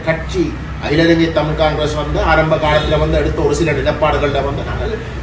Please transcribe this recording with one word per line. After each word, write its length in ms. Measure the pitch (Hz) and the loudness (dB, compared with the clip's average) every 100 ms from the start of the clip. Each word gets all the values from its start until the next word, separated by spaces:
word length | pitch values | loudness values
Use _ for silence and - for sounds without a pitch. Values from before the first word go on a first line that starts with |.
| 160 | -2
கட்சி 480 | 160 - 190 151 - - - | -4 -4 -2 -2 -4 -10 -8
அகில 200 | - 151 | -2 2
இலங்கை 300 | 165 165 165 | 4 4 2
தமிழ் 220 | 156 151 151 | 0 0 0
காங்கிரஸ் 400 | 156 151 151 151 | 0 0 -2 -2
வந்து 260 | 147 175 | -2 0
ஆரம்ப 340 | 165 160 156 156 | 2 2 2 2
காலத்துல 440 | 151 151 - 151 | 2 2 2 0
வந்து 180 | 156 160 | 2 2
எடுத்த 240 | 135 - | 0 0
ஒரு 140 | 147 143 | 0 2
சில 160 | 160 | 0
நிலைப்பாடுகள்ல 720 | 139 147 - 151 143 143 139 | 0 -2 0 0 2 0 0
வந்து 180 | 139 - - | -2 -4 -4
நாங்கள் 280 | - - 220 - - | -4 -4 -6 -8 -4